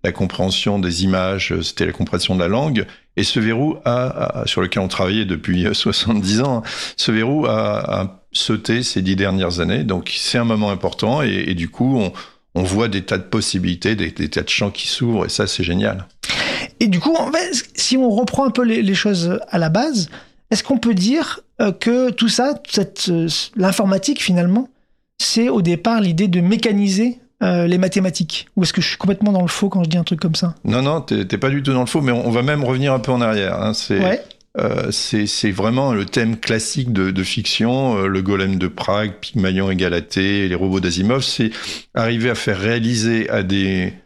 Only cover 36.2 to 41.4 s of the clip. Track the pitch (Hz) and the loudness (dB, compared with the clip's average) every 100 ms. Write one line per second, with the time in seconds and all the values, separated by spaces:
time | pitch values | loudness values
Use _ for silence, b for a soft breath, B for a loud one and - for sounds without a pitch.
36.2 | 113 110 - 110 - - 123 101 95 95 | 0 -2 -2 -2 -2 -4 0 0 2 0
37.2 | 92 - 98 - 113 127 135 104 95 95 | -2 -4 -2 0 0 2 0 0 0 0
38.2 | 95 98 95 95 90 - - 101 107 95 | 0 0 0 0 -2 -4 -2 0 -2 -6
39.2 | - 113 95 95 98 92 92 87 80 - | -6 0 0 2 0 0 0 0 -2 -2
40.2 | 98 101 95 87 95 95 90 85 98 131 | 0 0 0 0 0 0 0 0 2 2
41.2 | 131 - | 0 -2